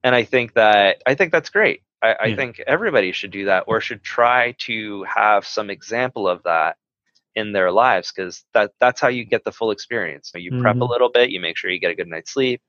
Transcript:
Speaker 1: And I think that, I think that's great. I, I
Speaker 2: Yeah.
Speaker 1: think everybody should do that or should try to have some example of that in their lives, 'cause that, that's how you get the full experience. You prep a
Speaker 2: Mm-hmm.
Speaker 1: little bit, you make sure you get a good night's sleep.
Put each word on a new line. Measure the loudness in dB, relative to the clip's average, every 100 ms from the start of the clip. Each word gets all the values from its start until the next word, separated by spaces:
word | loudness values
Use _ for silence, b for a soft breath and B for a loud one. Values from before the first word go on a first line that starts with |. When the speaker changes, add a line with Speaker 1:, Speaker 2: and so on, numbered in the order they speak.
Speaker 1:
And | 2
I | 2
think | 2 -2 0
that, | 4 6 6 4 2 -2
I |
think | 0 2
that's | 0 0
great. | 0 0 0 _ _
I, | 0
I | 0 -2
Speaker 2:
Yeah. | -2
Speaker 1:
think | -6 -6 -2
everybody | -2 2 0 0
should | -4 -10
do | -6 0
that | 0 0
or | -4
should | -4 -12
try | -8 2 4 4 0 -4 -8
to | -8 -8 -10
have | -6 0 4 4 0
some | -8 -6
example | -10 -8 -4 -4 -2 -2
of | -2
that | -2 0 0 -4 _ _ _ _ _
in | -8 -4
their | 0 2
lives, | 2 2 0 -4
'cause | -10 -10 -12 _
that, | 0 0 _
that's | 0 2
how | -2
you | -2
get | -2 -2
the | -2
full | -4 -4
experience. | -4 -6 -6 -6 -10 -16
You | -14 -8 0
prep | 2 2
a |
Speaker 2:
Mm-hmm. | 0
Speaker 1:
little | 0 2
bit, | 4 2
you | 0
make | -8 -6
sure | -6
you | -4
get | -4
a |
good | -4 -8
night's | -10 -8
sleep. | -2 -2 -4